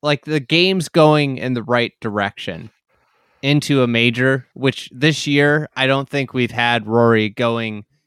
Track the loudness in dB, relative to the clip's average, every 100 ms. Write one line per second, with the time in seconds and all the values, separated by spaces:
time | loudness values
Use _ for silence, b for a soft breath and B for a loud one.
0 | -4 -4 -2 -4 0 0 2 0 0 4
1 | 4 4 0 -4 -4 -4 0 0 -2 -6
2 | -6 -2 -4 -6 -12 -12 -14 _ _ _
3 | _ _ _ _ 0 0 2 2 2 2
4 | 2 2 0 0 -6 -4 -4 -4 -10 -2
5 | -2 0 0 2 2 0 -2 -2 0 0
6 | -2 -6 -4 -2 -2 0 0 0 0 4
7 | 4 4 0 -2 -2 -2 -6 -10 -16 _